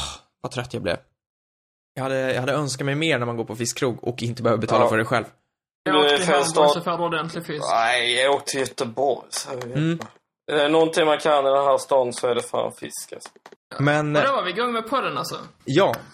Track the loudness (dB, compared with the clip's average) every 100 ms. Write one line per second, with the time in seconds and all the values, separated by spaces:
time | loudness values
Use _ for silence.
0 | -8 -12 _ _ -8 -8 -6 -6 -4 -4
1 | -8 _ _ _ _ _ _ _ _ -8
2 | -4 -2 0 0 0 -2 -2 -4 -2 0
3 | 0 0 -2 -4 -6 -4 -4 -2 -2 -2
4 | -6 -4 -6 -2 0 0 2 2 4 2
5 | 2 -2 -2 _ _ _ _ _ 0 4
6 | 4 4 4 2 2 4 4 4 0 -2
7 | -2 -2 -6 -8 -10 -6 0 2 2 2
8 | 0 2 2 2 0 -4 -4 -4 -6 -2
9 | -2 -2 -4 -10 -8 -10 -6 -2 -2 -2
10 | -8 -18 _ _ -4 0 2 4 4 4
11 | 4 4 4 4 4 4 4 2 2 2
12 | 2 0 0 0 -2 -4 -4 -6 -12 -12
13 | -14 -16 -18 -20 -20 -20 _ -2 0 2
14 | 2 2 2 0 -2 -2 -2 -2 -2 -2
15 | -2 -4 -6 -8 -12 _ 0 2 4 0
16 | -8